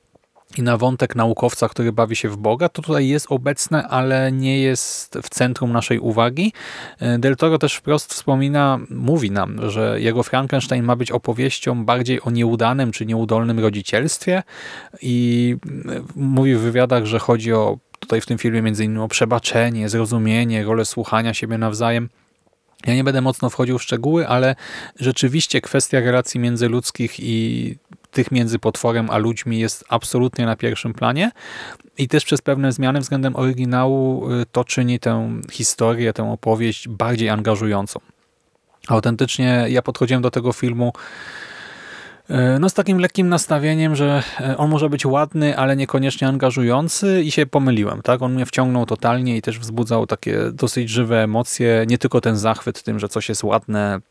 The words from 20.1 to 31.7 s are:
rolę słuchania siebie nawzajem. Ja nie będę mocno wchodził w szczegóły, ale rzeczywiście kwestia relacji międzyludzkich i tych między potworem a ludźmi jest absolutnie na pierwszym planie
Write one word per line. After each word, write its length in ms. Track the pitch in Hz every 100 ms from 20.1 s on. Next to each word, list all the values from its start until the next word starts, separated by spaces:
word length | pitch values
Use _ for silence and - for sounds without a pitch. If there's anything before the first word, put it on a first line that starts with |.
| 117 110 113 120 110
rolę 220 | 104 113 110
słuchania 480 | - 110 113 117
siebie 240 | 107 113 113
nawzajem. 520 | 113 107 117 117 120 _ _ _ _ _ _ _ -
Ja 100 | 123
nie 80 |
będę 180 | 135 131
mocno 280 | 131 127 123
wchodził 280 | - 123 123
w 60 |
szczegóły, 440 | - 123 139 165 151
ale 280 | 123 131 131 - - - -
rzeczywiście 640 | 127 123 127 156 - 127
kwestia 380 | - 139 - 135
relacji 400 | 120 123 - 123
międzyludzkich 800 | 120 117 120 123 - - 117 -
i 560 | 120 113 113 120 123 127 _ - _
tych 200 | - 120
między 280 | 127 113 110
potworem 500 | 110 - 120 117 113
a 80 | 113
ludźmi 420 | 113 110 117 113
jest 260 | 113 - -
absolutnie 560 | 117 - 123 123 - 117
na 100 | 110
pierwszym 380 | 117 110 117
planie 380 | 107 117 139 220 - - - -